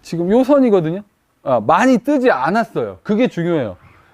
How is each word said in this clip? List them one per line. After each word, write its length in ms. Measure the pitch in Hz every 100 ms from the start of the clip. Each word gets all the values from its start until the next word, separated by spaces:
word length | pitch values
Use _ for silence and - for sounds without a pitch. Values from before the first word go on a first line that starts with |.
지금 260 | - 170 170
요 140 | 226
선이거든요. 580 | 254 285 254 202 160 180 - _ _ _
아, 180 | - 123
많이 380 | 107 165 254 247
뜨지 320 | - 294 247
않았어요. 680 | 151 135 208 226 160 113 92
그게 260 | - 208 240
중요해요. 500 | - 170 165 117 90 - _ _